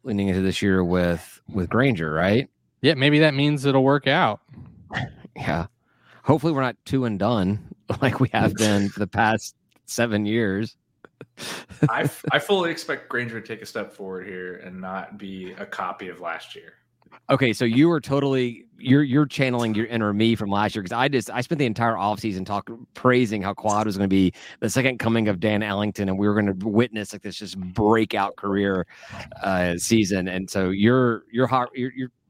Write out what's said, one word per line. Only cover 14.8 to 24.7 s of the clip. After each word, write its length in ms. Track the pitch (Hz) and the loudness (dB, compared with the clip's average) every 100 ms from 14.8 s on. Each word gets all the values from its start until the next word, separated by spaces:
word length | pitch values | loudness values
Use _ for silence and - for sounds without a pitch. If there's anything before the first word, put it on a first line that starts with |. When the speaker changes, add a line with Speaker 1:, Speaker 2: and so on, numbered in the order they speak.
Speaker 3:
not 380 | 92 95 87 104 | -10 -10 -10 -14
be 340 | 101 95 92 | -14 -12 -14
a 140 | 92 98 | -14 -12
copy 420 | - 90 92 92 | -8 -8 -8 -12
of 100 | 85 | -12
last 360 | 87 80 - - | -10 -10 -12 -20
year. 160 | - - _ _ _ - - | -20 -20 _ _ _ -14 -2
Speaker 1:
Okay, 240 | 135 127 | 0 2
so 120 | 104 | 0
you 240 | 120 117 165 | 0 4 4
were 120 | 160 | 2
totally, 640 | 127 139 139 135 123 117 - _ | 0 0 2 0 -2 -4 -16 _
you're, 240 | 127 139 | 4 4
you're 240 | 143 139 147 | 6 2 2
channeling 480 | - 131 123 117 | 0 0 0 0
your 120 | 104 113 | 0 -2
inner 260 | 117 104 | 0 0
me 220 | 101 113 113 | 2 4 2
from 120 | 104 | 0
last 240 | 101 104 107 | 0 0 -2
year, 60 | |
'cause 80 | 90 | -4
I 160 | 117 135 | 0 0
just, 200 | 135 107 | 0 -2
I 100 | 120 | -6
spent 180 | 123 156 | -4 -2
the 80 | 131 | -2
entire 280 | 107 117 | 0 -2
offseason 520 | 104 101 104 110 92 92 | 0 -2 -2 -4 -6 -4
talk-, 240 | 101 - 117 127 | -6 -6 -14 -18
praising 480 | - 127 123 117 104 | 0 4 4 2 0
how 100 | 95 | -4
Quad 320 | 101 107 104 107 | -4 0 0 0
was 100 | 98 | 0
gonna 100 | 98 | 2
be 240 | 95 92 - - - | 4 4 2 -10 -6
the 100 | 113 | -2